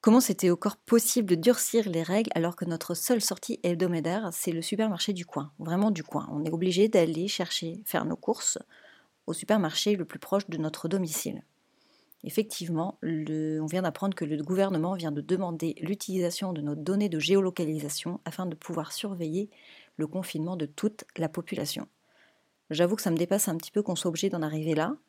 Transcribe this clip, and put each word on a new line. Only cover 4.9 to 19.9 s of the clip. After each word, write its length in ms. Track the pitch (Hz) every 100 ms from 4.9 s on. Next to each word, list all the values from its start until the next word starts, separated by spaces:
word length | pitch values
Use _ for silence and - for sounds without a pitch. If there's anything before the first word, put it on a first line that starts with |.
| 175 -
du 120 | 185 170
coin, 260 | - 147 -
vraiment 320 | 160 175 208
du 140 | 175
coin. 260 | 151 - -
On 140 | 147 160
est 60 |
obligé 360 | 165 185 175 214
d'aller 380 | 202 165 160 190
chercher, 540 | - 175 - 165 175 220
faire 200 | 170 160
nos 100 | 160
courses 440 | - 139 - - - - - - _ _ -
au 80 |
supermarché 600 | 165 - 214 160 - 208 208
le 100 | 165
plus 140 | -
proche 280 | - 196 202
de 120 | 165
notre 280 | 156 156 165
domicile. 540 | 190 170 156 - - - _ _ _ _ _ _ _
Effectivement, 760 | - - 214 - 170 160 175 -
le, 580 | 160 160 156 156 156 156
on 60 | 156
vient 160 | 180
d'apprendre 320 | 180 151 196
que 120 | 190 151
le 180 | 151
gouvernement 500 | 151 185 196 175 170
vient 180 | 190 165
de 100 | 147
demander 520 | 147 185 185 165 165 -
l'utilisation 720 | 160 196 - 190 175 175 190
de 80 | 170
nos 140 | 147 147
données 340 | 151 196 208
de 80 | 160
géolocalisation 1040 | 151 196 185 180 160 156 147 - - 180 -
afin 200 | 156 185
de 80 |
pouvoir 380 | 156 - 165 -
surveiller 580 | - 208 190 165 165 208 - - - -